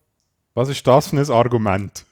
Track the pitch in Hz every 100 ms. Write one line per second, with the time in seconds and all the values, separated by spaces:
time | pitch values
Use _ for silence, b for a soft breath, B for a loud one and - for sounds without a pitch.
0 | _ _ _ _ _ - 135 135 - 135
1 | - 143 143 117 120 120 107 95 98 -
2 | -